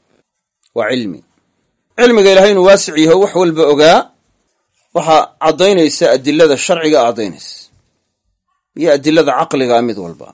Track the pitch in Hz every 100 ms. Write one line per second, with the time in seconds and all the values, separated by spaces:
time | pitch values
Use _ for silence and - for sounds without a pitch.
0 | _ _ _ _ _ _ _ 117 107 131
1 | 104 71 _ _ _ _ _ _ _ -
2 | 240 226 196 190 202 196 185 196 - 156
3 | 156 180 196 170 180 156 147 143 156 214
4 | - _ _ _ _ _ _ _ _ 170
5 | 160 156 - _ 156 151 190 190 151 -
6 | 151 131 131 151 160 139 - 175 156 151
7 | 117 113 104 85 - - - _ _ _
8 | _ _ _ _ _ _ _ - 160 143
9 | 139 160 143 127 165 143 127 117 120 101
10 | 85 80 60